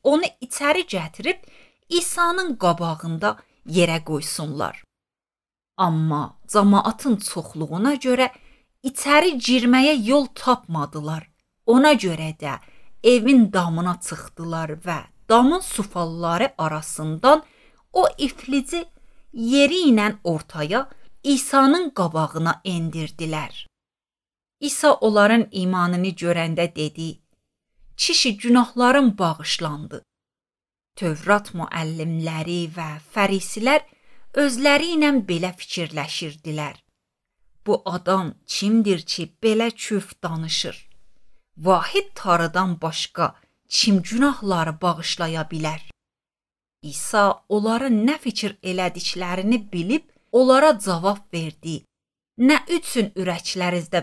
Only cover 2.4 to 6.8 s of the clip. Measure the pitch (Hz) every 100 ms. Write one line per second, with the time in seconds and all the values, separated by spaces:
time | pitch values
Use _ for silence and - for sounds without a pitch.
2.4 | 359 233 175 165 170 160 170 165 208 208
3.4 | _ _ - 175 170 165 156 151 139 -
4.4 | 151 147 92 - _ _ _ _ _ _
5.4 | _ _ _ - 180 160 160 151 131 -
6.4 | - 208 202 196